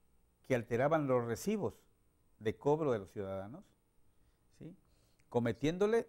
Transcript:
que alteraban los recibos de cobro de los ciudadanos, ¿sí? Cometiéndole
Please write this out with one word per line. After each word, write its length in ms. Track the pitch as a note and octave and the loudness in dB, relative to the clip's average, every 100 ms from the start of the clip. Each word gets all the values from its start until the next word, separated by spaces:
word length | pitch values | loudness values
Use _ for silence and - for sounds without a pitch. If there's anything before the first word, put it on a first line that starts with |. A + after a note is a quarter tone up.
| _ _ _ _ | _ _ _ _
que 120 | - | -2
alteraban 520 | B2+ A2 A#2 C#3+ D#3+ C#3+ | -2 0 0 2 2 2
los 180 | B2+ A#2 | 2 2
recibos 560 | A2+ - G#3+ B2+ - _ _ _ _ _ _ | -2 -2 -2 -4 -6 _ _ _ _ _ _
de 180 | A2 - | -4 0
cobro 360 | C#3 D#3 D3+ | 0 2 2
de 60 | A2+ | -2
los 100 | F#2+ | -4
ciudadanos, 540 | A2 F#2+ F#2+ G2 D#3+ - _ _ _ _ _ _ _ _ _ | -8 -6 -6 -8 -12 -20 _ _ _ _ _ _ _ _ _
¿sí? 160 | D3 F#3+ _ _ _ _ _ | -18 -18 _ _ _ _ _
Cometiéndole 800 | B2 A#2 - C#3+ F3+ G#3 A3+ | -2 0 0 -2 2 2 2